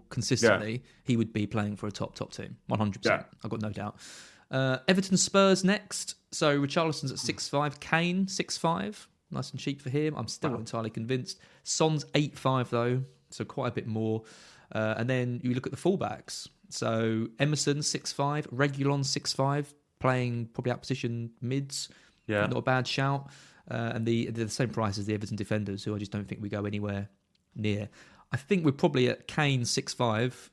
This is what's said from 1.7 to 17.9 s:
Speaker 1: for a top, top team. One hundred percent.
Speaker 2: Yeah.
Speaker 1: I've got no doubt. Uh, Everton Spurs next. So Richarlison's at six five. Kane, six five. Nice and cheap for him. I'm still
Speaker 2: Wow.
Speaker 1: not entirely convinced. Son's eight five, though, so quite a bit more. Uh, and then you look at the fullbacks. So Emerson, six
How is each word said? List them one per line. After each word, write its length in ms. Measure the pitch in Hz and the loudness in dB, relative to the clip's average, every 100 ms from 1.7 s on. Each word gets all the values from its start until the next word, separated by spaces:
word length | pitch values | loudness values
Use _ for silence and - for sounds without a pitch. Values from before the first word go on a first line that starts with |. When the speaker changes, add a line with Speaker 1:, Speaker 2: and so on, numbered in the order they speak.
| 101 | -4
Speaker 1:
for 120 | 104 | -6
a 40 | |
top, 220 | - 101 | -6 -8
top 180 | - - | -6 -10
team. 220 | - - - - | -10 -12 -10 -2
One 100 | 117 | 0
hundred 240 | 104 - | 0 0
percent. 220 | 110 92 - | 0 0 -2
Speaker 2:
Yeah. 100 | - | -12
Speaker 1:
I've 60 | 110 | -8
got 140 | 113 | -6
no 80 | 107 | -6
doubt. 240 | 101 104 - - - - - - | -6 -8 -10 -18 -20 -20 -20 -6
Uh, 260 | 131 131 127 - | 0 0 2 4
Everton 300 | 190 190 185 | 4 4 2
Spurs 460 | - 196 196 190 | 4 6 8 8
next. 540 | 185 208 - - - - - | 4 2 -2 -10 -8 -12 -10
So 280 | - 156 143 | 0 4 4
Richarlison's 500 | 139 175 160 151 135 | 2 2 0 0 -4
at 60 | 92 | -4
six 320 | - - - | -4 -4 -2
five. 300 | 143 147 - | 0 0 -4
Kane, 480 | - 160 175 185 190 | 0 2 2 2 0
six 300 | - - - | -2 -4 0
five. 480 | 165 170 208 214 - _ - | 0 0 -2 -8 -18 _ -10
Nice 180 | 131 131 | -6 -6
and 100 | 123 | -6
cheap 220 | 143 135 | -6 -6
for 80 | 127 | -2
him. 240 | 143 151 147 | 0 0 -2
I'm 120 | 110 | -6
still 240 | - 151 | -4 -4
Speaker 2:
Wow. 60 | 117 | -4
Speaker 1:
not 20 | |
entirely 320 | 113 117 110 | -4 -4 -4
convinced. 480 | 113 113 131 127 - - - | -4 -2 -2 -2 -12 -18 -14
Son's 420 | - - 160 151 - | -4 2 4 2 0
eight 240 | 151 147 - | 0 0 0
five, 320 | 131 131 120 | 0 2 2
though, 320 | 120 120 127 135 - - | 2 2 0 -2 -10 -16
so 120 | - | -10
quite 260 | 107 - 123 | -8 -4 -4
a 20 | |
bit 160 | - 107 | -2 -4
more. 340 | 110 110 110 - - - - - | -2 0 -2 -4 -20 -20 -20 -8
Uh, 260 | 110 110 107 | -2 0 0
and 120 | 120 | 0
then 300 | 127 123 120 | 0 0 -2
you 100 | 123 | 0
look 120 | 123 131 | 0 -2
at 60 | |
the 60 | 131 | -2
fullbacks. 720 | 175 196 107 - - - - _ - | 0 2 0 -6 -12 -14 -14 _ -12
So 600 | - 113 113 113 113 113 - | -4 0 2 2 0 -2 0
Emerson, 420 | 147 147 147 147 | 0 2 0 0
six 300 | 147 | 0